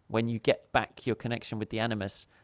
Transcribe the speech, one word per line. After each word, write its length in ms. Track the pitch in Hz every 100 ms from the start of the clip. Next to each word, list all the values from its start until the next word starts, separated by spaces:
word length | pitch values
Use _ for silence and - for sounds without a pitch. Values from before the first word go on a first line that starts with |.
| -
when 180 | 110 117
you 120 | 113
get 340 | - - -
back 340 | 123 110 - -
your 100 | 110
connection 420 | 117 117 - 110
with 100 | 107
the 120 | 110
animus, 460 | 117 107 98 - - _